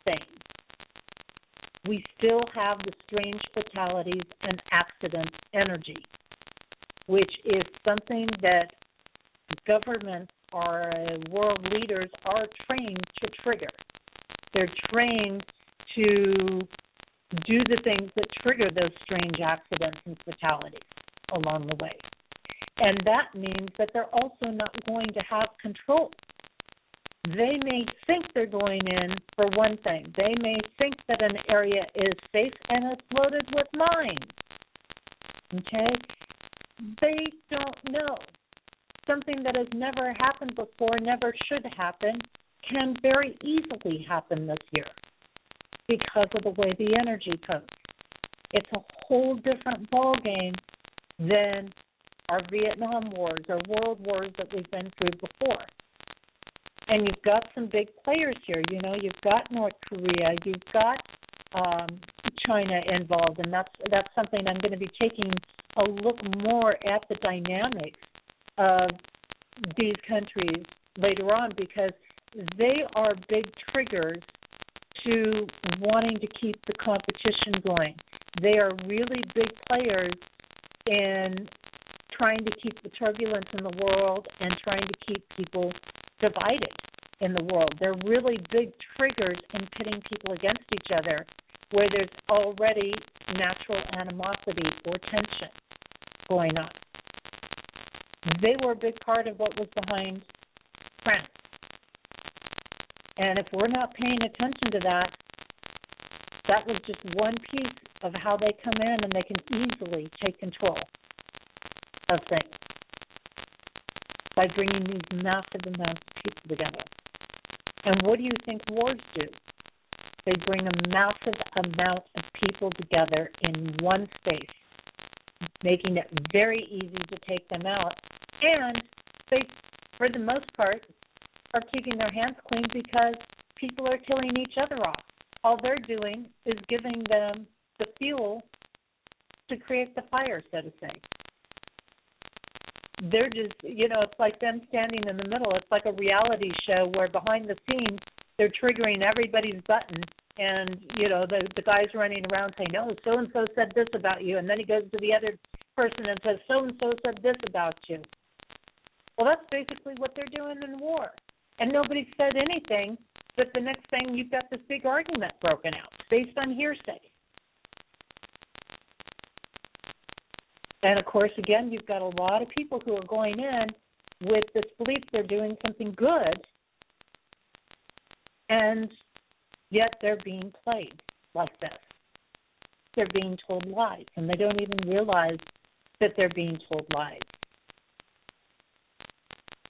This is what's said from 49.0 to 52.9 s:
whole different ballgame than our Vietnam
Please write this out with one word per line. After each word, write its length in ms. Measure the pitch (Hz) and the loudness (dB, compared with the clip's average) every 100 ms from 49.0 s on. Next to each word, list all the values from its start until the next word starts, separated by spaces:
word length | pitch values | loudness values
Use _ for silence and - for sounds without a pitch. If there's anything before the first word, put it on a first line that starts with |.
| - | 2
whole 280 | 247 262 247 | 4 4 0
different 540 | 262 254 254 233 214 | -2 -2 -2 -6 0
ballgame 640 | 254 262 262 220 190 185 180 - - - - - - | 2 4 2 0 -2 -4 -6 -10 -20 -20 -20 -18 -4
than 500 | 165 208 202 202 196 - _ _ _ _ - | 2 4 4 0 -6 -14 _ _ _ _ -2
our 120 | 185 180 | -2 -2
Vietnam 640 | 208 214 214 226 | 0 0 0 -2